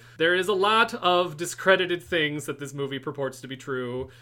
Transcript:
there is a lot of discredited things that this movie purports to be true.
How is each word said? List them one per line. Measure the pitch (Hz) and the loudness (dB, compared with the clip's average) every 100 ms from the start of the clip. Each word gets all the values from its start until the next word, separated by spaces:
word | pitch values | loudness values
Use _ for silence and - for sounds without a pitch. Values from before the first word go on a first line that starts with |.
| - - | -12 0
there | 160 | 2
is | 180 185 | 2 2
a | |
lot | 196 202 220 226 | 2 4 4 2
of | 233 180 175 180 151 | 2 2 4 2 -2
discredited | 170 - 185 190 175 175 | -8 -2 4 4 4 -2
things | - 170 151 151 147 | -2 0 0 -2 -6
that | 139 | -8
this | 139 | -10
movie | 139 139 135 | -6 -6 -6
purports | 143 139 135 127 | -8 -6 -6 -6
to | 127 | -12
be | 131 | -12
true. | - 131 123 127 127 - | -8 -6 -4 -6 -8 -14